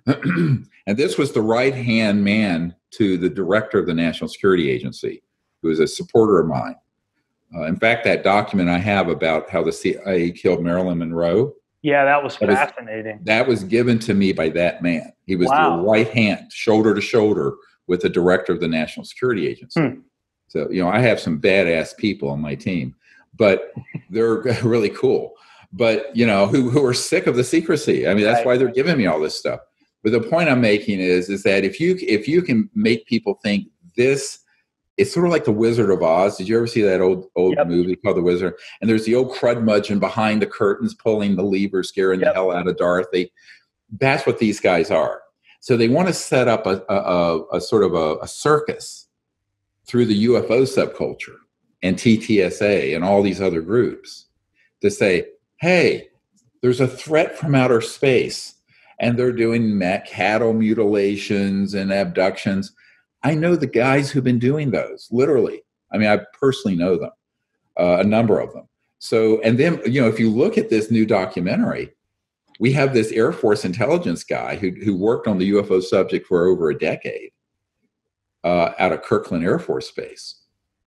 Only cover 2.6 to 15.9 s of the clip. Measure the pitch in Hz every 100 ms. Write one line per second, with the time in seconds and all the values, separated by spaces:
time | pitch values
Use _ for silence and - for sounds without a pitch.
2.6 | 85 - _ - 104 92 90 98 87 104
3.6 | 110 104 85 82 82 78 78 - 101 90
4.6 | 71 62 65 - 64 58 _ _ _ _
5.6 | 82 80 78 - 90 117 107 92 80 69
6.6 | 57 - _ _ _ _ _ _ _ 85
7.6 | 78 92 113 117 101 85 95 101 104 98
8.6 | 87 87 104 101 87 76 80 78 - 85
9.6 | 80 - 95 - 98 92 87 85 98 87
10.6 | 85 90 90 85 82 82 85 92 139 -
11.6 | _ _ 151 143 139 143 139 - - 135
12.6 | 143 - 113 110 110 107 95 110 131 110
13.6 | 92 117 123 113 113 101 95 95 80 82
14.6 | 87 - 87 82 - _ - 92 90 143
15.6 | 151 85 98